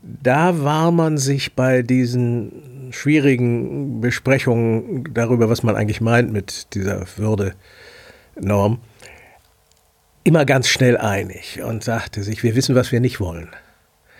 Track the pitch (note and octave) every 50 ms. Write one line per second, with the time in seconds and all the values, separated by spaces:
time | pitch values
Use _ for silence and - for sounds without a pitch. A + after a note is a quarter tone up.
0 | - - - - - B2+ C3 D3 E3 F#3 F3 D#3+ C#3 C#3+ D3+ D#3 D#3+ E3+ E3+ E3
1 | E3 D#3+ D#3 D3 C3 C3+ C#3 C3+ - - _ - B2+ C3 C3 B2+ B2 A#2+ B2+ B2+
2 | B2+ A#2+ B2 B2 A#2+ A#2+ A#2+ A#2+ G#2 - - - - - B2 C3+ C3 B2+ A#2+ -
3 | - C#3 D3+ D#3 C3+ C#3+ C3 A#2+ B2 A#2+ A#2+ A#2 A#2+ - - C#3+ C#3+ C3 A#2+ A2
4 | A2 B2 A2+ - _ C3+ C3+ C3 - C3 A#2 A#2 A#2 A2+ A2+ A2 - A#3 F#3+ C3
5 | - - G#2+ A#2 A#2 A#2 B2 A#2 A2+ A2 A2+ G#2+ - A2+ G#2 G#2+ G#2+ G#2+ G#2+ -
6 | A2+ A2+ A#2+ A#2+ A#2+ - A2 G2+ F#2+ - - - - _ - G2+ F#2+ G2 G2 F#2+
7 | F2+ - - - G#2+ G#2+ A2 G2+ G2+ F#2+ - _ _ - - - - - - -
8 | - - - _ _ _ _ D#4 - G2 G#2 G2+ G2 G2+ A#2 B2 - _ _ _
9 | - - - - - - _ _ _ _ _ _ _ _ _ _ _ _ _ _
10 | _ _ _ _ _ F3 D#3 D#3+ C#3+ C3 C3+ C3+ B2 - - - C3 B2 B2 -
11 | - G#2+ G2 G2 G2 F#2+ - - - - - - B2 A#2+ A2+ G#2+ - B2 A2+ A2+
12 | - - - G#2+ G2+ G#2+ G#2+ - - A#2 G#2+ B2+ - - B2+ B2 A#2+ - B2+ A#2
13 | B2 B2 - - G2+ E2+ E2+ D#2+ D#2+ - - - _ _ _ _ _ _ _ _
14 | _ _ _